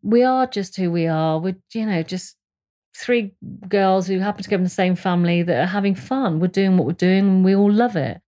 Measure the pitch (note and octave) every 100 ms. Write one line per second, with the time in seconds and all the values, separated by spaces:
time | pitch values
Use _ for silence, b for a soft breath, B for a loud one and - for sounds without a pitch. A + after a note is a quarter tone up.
0 | G3 A#3 B3 C4 B3+ G#3+ F#3+ - F#3 E3+
1 | E3 D#3+ D#3+ D#3+ F3 F#3+ _ A#3 A3 F3+
2 | E3 F#3 - _ _ _ _ _ _ -
3 | - A#3+ G3+ _ G3 - F#3 G3+ F#3+ F#3+
4 | F3+ F#3+ G3 G3 F#3 G3 F3+ - F#3 F3
5 | F#3+ F3 F3 F3 E3+ C3 F3 G3+ G3+ F#3+
6 | - C4 B3 D#3 F3+ G3 G3 F#3 B2+ F3
7 | F3+ F#3+ G3 F#3+ F#3 G3 G3+ G#3 A#3+ G3
8 | B2+ E3+ _